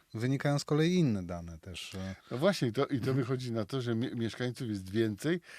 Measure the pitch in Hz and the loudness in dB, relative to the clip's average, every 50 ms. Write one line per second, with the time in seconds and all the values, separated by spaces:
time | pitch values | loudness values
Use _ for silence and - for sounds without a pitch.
0 | _ _ - 113 117 127 139 139 - 147 143 143 - - 151 147 156 170 180 180 | _ _ -6 -2 0 0 0 2 2 2 0 0 0 0 2 4 4 4 4 4
1 | 165 131 107 98 90 85 87 85 85 85 82 80 - 98 90 - - - - 95 | 4 4 4 0 -2 -4 -6 -6 -8 -10 -12 -12 -12 -12 -12 -10 -10 -10 -8 -6
2 | 92 95 95 - - - 123 123 151 202 190 - 147 120 107 135 139 - 143 123 | -6 -6 -8 -10 -10 -8 -2 2 4 4 4 4 0 0 2 2 0 2 0 0
3 | 101 131 127 139 127 117 135 127 127 123 113 113 107 - 135 135 120 120 117 113 | 2 2 2 2 2 0 0 -2 -2 -2 -2 -2 -2 -2 -2 -2 0 0 0 0
4 | 123 - - 120 113 110 - - 123 123 120 - 135 113 107 98 95 95 95 113 | 0 -2 -2 -2 -2 -2 -2 -2 -4 -4 -4 -4 -4 -4 -4 -4 -4 -2 2 2
5 | 113 110 104 - - 151 175 175 - - - | 2 2 0 -2 0 0 0 0 -2 -10 -18